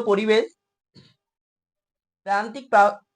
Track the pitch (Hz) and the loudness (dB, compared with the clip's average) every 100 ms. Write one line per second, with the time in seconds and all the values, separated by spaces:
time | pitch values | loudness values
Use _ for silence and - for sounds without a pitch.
0 | 226 202 220 214 - _ _ _ _ _ | 2 0 0 0 -2 _ _ _ _ _
1 | _ _ _ _ _ _ _ _ _ _ | _ _ _ _ _ _ _ _ _ _
2 | _ _ 185 202 220 254 254 208 202 208 | _ _ -6 -6 -6 -12 -2 2 2 0
3 | _ | _